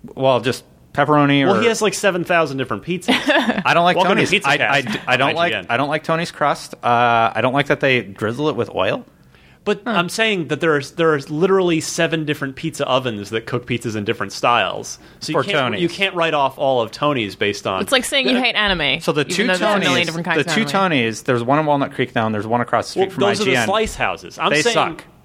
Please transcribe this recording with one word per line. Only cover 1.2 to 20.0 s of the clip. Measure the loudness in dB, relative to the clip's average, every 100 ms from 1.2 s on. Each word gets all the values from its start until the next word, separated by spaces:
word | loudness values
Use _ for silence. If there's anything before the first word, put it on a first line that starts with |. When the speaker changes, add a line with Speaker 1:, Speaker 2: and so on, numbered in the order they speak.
| 4 2
Speaker 1:
or | 2
Speaker 2:
Well, | 2
he | 2
has, | 2
like, | 0
seven | 0 0 0
thousand | 0 2 2 -2
different | -4 -6
pizzas. | -4 -6 0
Speaker 1:
<laughs> | 0 2 2 0 0
I | 2 4
don't |
like | 4 4
Speaker 2:
Welcome | 4
to | 2 2
Speaker 1:
Tony's. |
Speaker 2:
Pizza | 2 2
Speaker 1:
I, |
I, | 2 2 2
Speaker 2:
Cast | 0 -6 0
Speaker 1:
I | 2
don't | 2
Speaker 2:
on | 2
Speaker 1:
like, | 0
Speaker 2:
I | -2
G | -2
N. |
Speaker 1:
I | -2
don't | 0
like | -4
Tony's | -2 -4 -4
crust. | 0 0 0 -8
Uh, | -4 0 4 4 4 2 0
I |
don't | 0
like | 0 0
that | 0
they | 2 0
drizzle | -2 -6 -6 -2 -4
it | -2
with | -4
oil. | -2 -2 -2 -8 _ -20 -20 -20 -10
Speaker 2:
But | -4 -4 -2
Speaker 3:
Huh. |
Speaker 2:
I'm | -2 -2
saying | -2 0 0 -2
that | -2
there | 0 0
are, |
there | -2 0 0
are | 0
literally | -2 -2 2 4 2 0
seven | -2 -2 -2 0
different | -4 -4 -6 -6
pizza | -8 -4 0
ovens | 0 0 -6 -6
that | -6 -4
cook | -6 -4
pizzas | -4 -4 -4
in | -4
different | -4 -6
styles. | -2 2 2 2 -4 -10 -14 -18 -14
So | -4
you | -2
Speaker 1:
For |
Speaker 2:
can't, | 0 0
Speaker 1:
Tony's. | 0 0
Speaker 2:
you | -4
can't | 0 -2 0
write | 0
off | 2 0 0
all | 0 2
of | 0
Tony's | -2 0 0 -2 -2
based | -2 -2 -4
on | -4
Speaker 3:
It's | 0
like | -2 0
saying | -2 0
you | 0
hate | 0 0
anime, | 0 0 0 0
Speaker 1:
So | 0
the | 0 0
Speaker 3:
even |
Speaker 1:
two | 0 0
Speaker 3:
though | 0
there's | 2 2
a |
million | 2 0